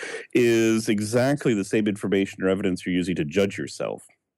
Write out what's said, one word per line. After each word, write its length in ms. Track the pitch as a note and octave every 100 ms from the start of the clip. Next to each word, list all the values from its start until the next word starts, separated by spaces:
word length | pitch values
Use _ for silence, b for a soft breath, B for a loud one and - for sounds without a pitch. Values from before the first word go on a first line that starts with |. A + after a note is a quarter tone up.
| B B B
is 540 | B2 A#2+ A#2 A2+ A2 A2+
exactly 680 | G2+ G#2+ A#2+ C3 D3 C#3+
the 120 | G#2 F#2+
same 220 | A2+ G#2+
information 540 | G2 G2+ G2 G2 -
or 60 | F#2
evidence 380 | F#2+ G2 F2+ F#2
you're 100 | F2+
using 200 | F2+ E2+
to 100 | D2+
judge 320 | F2 G2+ F#2
yourself. 460 | C2 - A1 G#1 - _ _